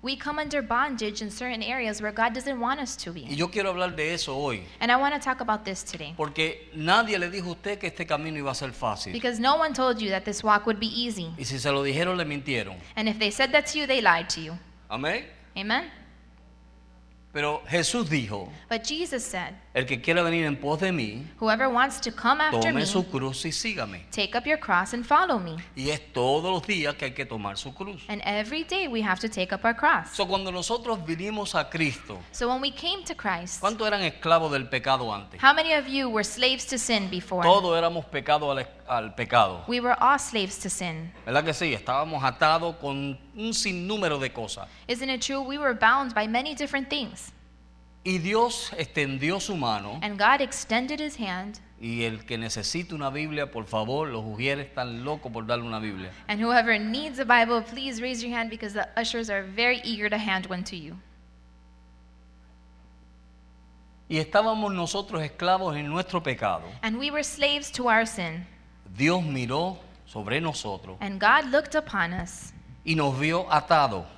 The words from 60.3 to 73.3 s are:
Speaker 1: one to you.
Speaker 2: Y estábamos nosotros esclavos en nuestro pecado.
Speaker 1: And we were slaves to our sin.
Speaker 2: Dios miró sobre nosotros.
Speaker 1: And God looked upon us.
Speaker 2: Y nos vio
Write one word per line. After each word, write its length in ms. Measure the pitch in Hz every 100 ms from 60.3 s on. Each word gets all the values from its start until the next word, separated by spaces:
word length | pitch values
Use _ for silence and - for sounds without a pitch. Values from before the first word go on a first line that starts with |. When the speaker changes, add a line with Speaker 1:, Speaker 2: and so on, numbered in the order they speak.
| 190 185
Speaker 1:
one 160 | 180
to 120 | 185 180
you. 220 | 151 180 - - - - - - - - - - - - - - - - - - - - - - - - - - - - - - -
Speaker 2:
Y 100 | 156
estábamos 560 | 156 202 220 220 208
nosotros 480 | 190 170 196 202 185
esclavos 540 | 151 - 175 185 185 147
en 120 | 147
nuestro 340 | 165 185 180
pecado. 420 | 160 120 104 85 82 -
Speaker 1:
And 160 | 220 226
we 120 | 285
were 120 | 294
slaves 480 | 285 - 285 285 285
to 160 | - 247
our 180 | 220 220
sin. 400 | 214 170 160 175 - - - - 95
Speaker 2:
Dios 260 | 143 180
miró 560 | 160 135 120 135 180 180 - -
sobre 360 | - 110 104 131
nosotros. 560 | 165 147 107 95 95 95
Speaker 1:
And 200 | 202 196
God 300 | 208 269 294
looked 260 | 269 302 311
upon 360 | 302 202 170
us. 400 | 180 175 - - - - -
Speaker 2:
Y 100 | 156
nos 240 | 160 143 131
vio 280 | 151